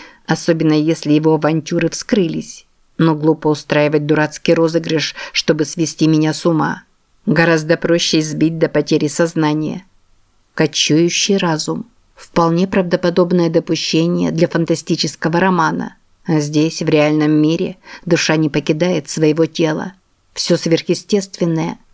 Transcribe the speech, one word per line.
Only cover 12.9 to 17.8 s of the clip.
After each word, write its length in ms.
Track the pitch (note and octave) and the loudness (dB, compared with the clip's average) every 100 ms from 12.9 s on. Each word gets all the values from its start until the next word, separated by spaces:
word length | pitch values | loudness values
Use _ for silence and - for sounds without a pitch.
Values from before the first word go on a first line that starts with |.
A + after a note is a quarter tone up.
| F3 F3+ F#3 F3 F3+ E3+ | 0 0 2 2 2 2
допущение 800 | E3 - D#3+ - D#3+ E3+ F3 E3+ | 0 -2 -4 -2 0 0 0 0
для 160 | E3 E3+ | 0 0
фантастического 920 | E3+ E3 D#3+ - D#3+ D#3 - E3 E3+ | 0 0 -2 -2 -2 -2 -4 -2 0
романа. 580 | F#3+ F3+ D#3 - - - _ _ - | 2 2 0 -2 -8 -12 _ _ -2
А 140 | D#3 | 0
здесь, 420 | D3 D3+ D#3+ - | 0 0 0 -2
в 80 | D#3 | 0
реальном 440 | D3+ D3+ D3+ D3+ | 2 2 2 2
мире, 440 | D3+ D3+ E3 F3+ - | 2 2 0 -4 -8